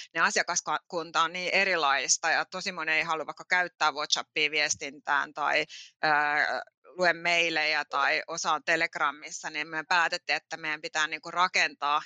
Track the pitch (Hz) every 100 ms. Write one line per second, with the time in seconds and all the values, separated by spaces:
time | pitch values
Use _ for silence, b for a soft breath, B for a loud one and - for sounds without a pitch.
0 | B 165 180 190 170 175 - 151 - 175
1 | 165 160 165 180 180 185 196 175 143 135
2 | 123 - 165 143 160 185 196 180 160 156
3 | 160 160 156 156 160 180 175 - 156 143
4 | 151 180 120 - 151 151 151 151 143 143
5 | - 143 143 151 143 147 151 B B _
6 | 156 147 147 147 123 123 - _ - 151
7 | 180 165 175 170 170 160 151 156 147 139
8 | 135 156 - 165 180 156 - 165 165 165
9 | 151 147 151 180 170 156 156 156 151 180
10 | 165 175 - 151 - 165 156 151 160 156
11 | 156 156 170 165 185 196 160 151 143 151